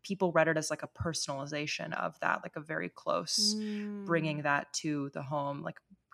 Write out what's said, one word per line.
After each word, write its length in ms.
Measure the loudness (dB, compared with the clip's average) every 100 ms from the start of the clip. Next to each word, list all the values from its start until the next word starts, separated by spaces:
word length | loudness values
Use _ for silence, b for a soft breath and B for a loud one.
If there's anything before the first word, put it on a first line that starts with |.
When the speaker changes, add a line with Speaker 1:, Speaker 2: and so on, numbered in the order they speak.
Speaker 1:
people 280 | -6 2 4
read 160 | 6 6
it 100 | 4
as, 120 | 2
like, 140 | -4
a 40 | -6
personalization 1080 | -4 -2 -2 -4 -4 -4 -4 -2 -4 -4
of 260 | -2 -2 0
that, 240 | 0 0
like, 120 | -2 -10
a 40 |
very 300 | -6 -4 -4
close 640 | -6 0 0 2 2 2 0
Speaker 2:
Mm. 500 | -2 -4 -4 -6 0
Speaker 1:
bringing 380 | 2 2 0
that 280 | 2 2 2
to 360 | -4 -2 0 -2
the 140 | -4
home, 400 | -4 -2 -2 -4
like, 160 | -8 -10 _ -20 _